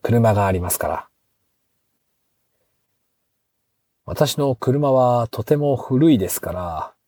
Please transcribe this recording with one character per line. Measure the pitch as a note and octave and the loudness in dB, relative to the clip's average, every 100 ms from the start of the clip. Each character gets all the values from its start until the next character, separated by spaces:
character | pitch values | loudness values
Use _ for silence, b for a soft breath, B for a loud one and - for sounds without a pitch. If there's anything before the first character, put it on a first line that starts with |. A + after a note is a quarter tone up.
車 | - A#2 A2+ | 2 2 2
が | G2+ G2 | 2 0
あ | |
り | F#2 | -2
ま | F2 | -4
す | - | -4
か | D#2 | -4
ら。 | D#2 - _ _ _ _ _ _ _ _ _ _ _ _ _ _ _ _ _ _ _ _ _ _ _ _ _ _ _ _ _ - | -6 -10 _ _ _ _ _ _ _ _ _ _ _ _ _ _ _ _ _ _ _ _ _ _ _ _ _ _ _ _ _ -12
私 | - D3 - | -2 -2 0
の | C#3+ | -2
車 | B2 - C#3 C#3+ | -2 -2 0 2
は | C3 B2+ A#2+ A2+ | 4 4 2 -2
と | - | -6
て | - D3 | -2 0
も | D3 C3 | 2 -2
古 | - C3 D#3+ | 0 2 4
い | B2 | 4
で | F2+ | 2
す | - | -4
か | F2+ | -8
ら | F2 F2+ D#2+ - _ | -8 -8 -8 -10 _